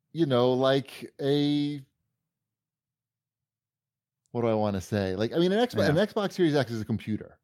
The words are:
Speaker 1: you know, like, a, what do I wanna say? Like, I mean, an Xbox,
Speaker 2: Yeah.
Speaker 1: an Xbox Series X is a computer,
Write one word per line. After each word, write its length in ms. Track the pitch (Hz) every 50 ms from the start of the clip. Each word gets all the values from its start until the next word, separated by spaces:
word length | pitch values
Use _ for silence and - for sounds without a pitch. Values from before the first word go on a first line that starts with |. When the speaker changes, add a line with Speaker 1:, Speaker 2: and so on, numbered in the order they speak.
| _ _
Speaker 1:
you 140 | - 156 165
know, 260 | 143 127 120 123 127
like, 600 | 127 127 131 131 139 139 127 - - - - - - -
a, 600 | 143 139 143 147 143 147 147 147 147 147 147 139 135 _ _ _ _ _ _ _ _ _ _ _ _ _ _ _ _ _ _ _ _ _ _ _ _ _ _ _ _ _ _ _ _ _ _ _ _ _ _ _ _ _ _ _ _ _ _ _ _ _
what 100 | - 120
do 60 | 117 117
I 60 | 110
wanna 260 | 107 107 104 101 95
say? 360 | - - 113 104 98 95 92
Like, 160 | 92 110 117
I 60 | - 165
mean, 140 | 170 185
an 140 | 196 220 247
Xbox, 120 | 240 - 214
Speaker 2:
Yeah. 100 | 156 151
Speaker 1:
an 60 | 147
Xbox 360 | 170 214 208 - 226 202 185
Series 220 | - - 180 160 143
X 160 | 147 123 110
is 100 | 117 110
a 40 | 104
computer, 540 | - 113 95 - 110 107 - - - - _